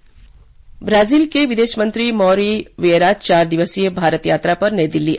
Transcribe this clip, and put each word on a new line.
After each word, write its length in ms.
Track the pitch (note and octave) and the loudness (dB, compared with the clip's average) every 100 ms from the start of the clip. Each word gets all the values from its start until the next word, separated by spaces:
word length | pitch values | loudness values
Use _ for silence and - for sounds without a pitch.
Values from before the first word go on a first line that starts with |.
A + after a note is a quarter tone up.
| - - - - - - - - | -20 -20 -20 -20 -20 -20 -20 -12
ब्राजील 440 | - G#3 G#3 D4 D#4 | 0 2 4 2 2
के 200 | C#4+ C#4+ | 0 -2
विदेश 320 | A3+ A#3 A3+ | 0 -2 -2
मंत्री 320 | G#3+ A3 A#3 | -4 -2 -2
मौरी 540 | A3+ F#3+ F#3+ G#3 G#3+ - - | 0 2 2 0 -2 -6 -4
विएरा 320 | E3+ E3+ F3 | 0 2 2
चार 320 | G#3 - F3 E3 | 0 0 2 2
दिवसीय 440 | E3 E3 - F#3+ | 0 -2 -2 -4
भारत 360 | F#3 E3 D#3+ E3 | 0 -2 -2 -2
यात्रा 260 | D#3 - | -2 -2
पर 180 | F3 G#3 | 0 0
नई 160 | G#3+ D#3+ | 0 -2
दिल्ली 280 | D#3 D3+ | 0 -2